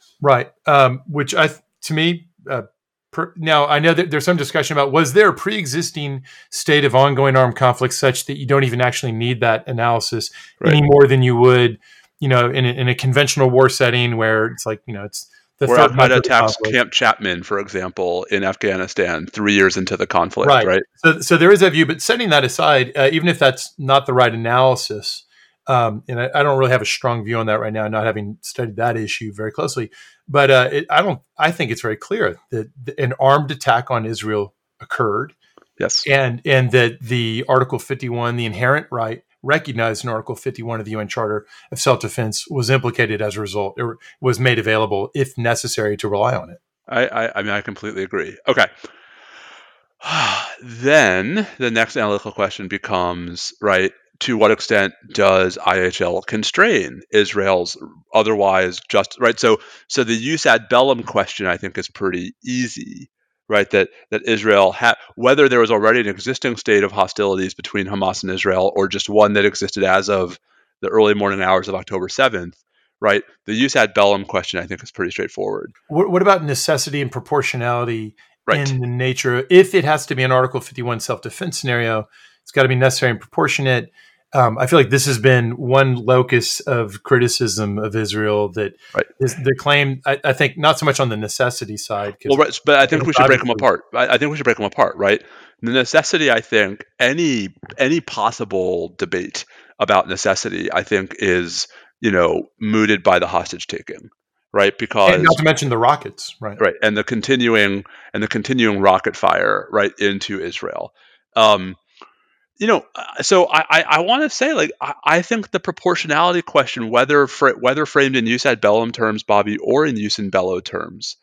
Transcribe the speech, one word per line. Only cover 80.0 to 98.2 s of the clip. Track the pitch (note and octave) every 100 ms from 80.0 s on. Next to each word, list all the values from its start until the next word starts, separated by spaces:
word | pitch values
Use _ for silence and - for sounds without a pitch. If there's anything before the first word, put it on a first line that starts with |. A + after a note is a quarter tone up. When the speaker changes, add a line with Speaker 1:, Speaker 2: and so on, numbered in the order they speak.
| -
Speaker 1:
to | C3
be |
an | B2+
Article | B2+ B2+ C3
fifty-one | - - A#2+ A2+
self-defense | - A#2 A2+ - F3+ -
scenario, | C3+ A#2+ A2+ A2 G#2+ _ _ _
it's | -
gotta | C#3 C3
be |
necessary | B2+ C3 - B2+
and | G#2+
proportionate. | - - D#3 - C3+ B2 F2 _ _ _ _
Um, | C#3 A#2+ A2+
I | B2+
feel | E3+
like | A2
this | C3+ C#3
has | A#2+
been | C3 B2 A#2
one | A#2+ B2+ C3+ C3+
locus | A#2+ A2+ B2+ B2+ A#2+ - -
of | - A#2+ G#2+ G2
criticism | - B2+ A#2+ - A#2 G2 G#2 G2+
of | G#2+
Israel | G#2+ G#2 G#2+ G#2 G#2 G2+
that | G#2+ G2 - - -
Speaker 2:
Right. | - -
Speaker 1:
is | C3 D#3+
the | C3+
claim, | C3 D3 C#3+ C#3 C3
I, | C#3 C#3
I | B2+
think, | B2+ C#3 C#3
not | D3+ D#3
so |
much | D3+ C3+
on | B2+
the | G#2+
necessity | G#2+ - B2 - G#2 G#2+
side, | - G2+ G#2 -
'cause | C3+
Speaker 2:
Well, | C#3
right, | C#3 - D3
but | C#3+
I | C3+
think | D#3+
Speaker 1:
it's | C3
Speaker 2:
we |
should | C3+ C3
break | B2+
them | B2
Speaker 1:
obviously | A2
Speaker 2:
apart. | B2+ F#2 -
I, | B2 B2
I | B2
think | D3
we | D3+
should |
break | B2 A2
them | G2+
apart, | - G#2+ E2
right? | G2 G#2+ - - - -
The | A#2
necessity, | C3 B2 D#3+ - E3+ C#3+
I | A2+
think, | - A2 G2 G#2 - -
any, | B2+ D#3 D#3+ A#2+ F#2+ - - -
any | C3 E3
possible | - -